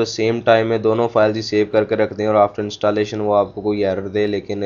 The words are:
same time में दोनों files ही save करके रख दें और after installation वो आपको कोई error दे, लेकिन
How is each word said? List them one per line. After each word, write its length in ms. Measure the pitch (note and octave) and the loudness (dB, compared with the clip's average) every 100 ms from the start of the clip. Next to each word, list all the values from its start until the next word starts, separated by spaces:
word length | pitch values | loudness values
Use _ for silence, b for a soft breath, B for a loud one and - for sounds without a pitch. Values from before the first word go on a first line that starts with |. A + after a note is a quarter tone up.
| A2+ | -2
same 340 | - A2 A#2 | 0 -2 0
time 240 | A#2 A2+ A2+ | 2 2 2
में 140 | A2+ | 0
दोनों 240 | A2 A2 A#2 | 0 0 0
files 280 | A2+ G#2+ A2 | 2 2 0
ही 60 | |
save 260 | G#2+ G#2 G#2 | -2 0 2
करके 220 | A2 G2+ | 0 0
रख 180 | A2 G#2 | 0 -2
दें 140 | G2+ G#2+ | -2 0
और 100 | G#2+ | 4
after 280 | G2+ - | 2 2
installation 540 | G#2 - G#2 G#2 G#2 A2 | -8 -2 -2 0 -2 -2
वो 140 | G#2 | 0
आपको 280 | G#2 F#2+ G#2 | 0 0 -2
कोई 200 | G#2 G#2 | -4 -2
error 260 | G2 F#2+ G2 | 0 -2 -4
दे, 180 | G#2 G#2 | -2 -2
लेकिन 380 | G2+ F#2+ G2+ | -2 -6 -4